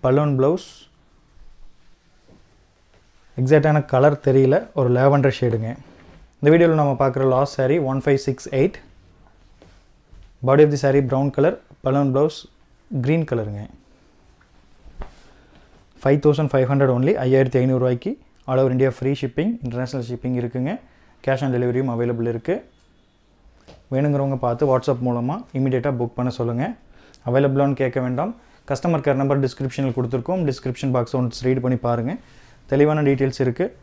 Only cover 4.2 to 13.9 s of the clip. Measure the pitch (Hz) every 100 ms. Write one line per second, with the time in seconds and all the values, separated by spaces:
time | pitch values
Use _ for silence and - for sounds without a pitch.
4.2 | - 135 135 156 - - 123 123 139 143
5.2 | 127 104 120 113 110 120 - - - -
6.2 | - _ 143 165 170 160 143 127 135 131
7.2 | 135 127 139 - 131 165 135 135 147 139
8.2 | 139 127 - 131 175 - - - - _
9.2 | - _ _ _ - - _ _ _ -
10.2 | - _ 123 139 151 143 139 139 131 131
11.2 | 139 135 147 - _ - 131 139 139 131
12.2 | 151 - - _ _ _ _ 156 123 165
13.2 | 156 117 104 104 104 - _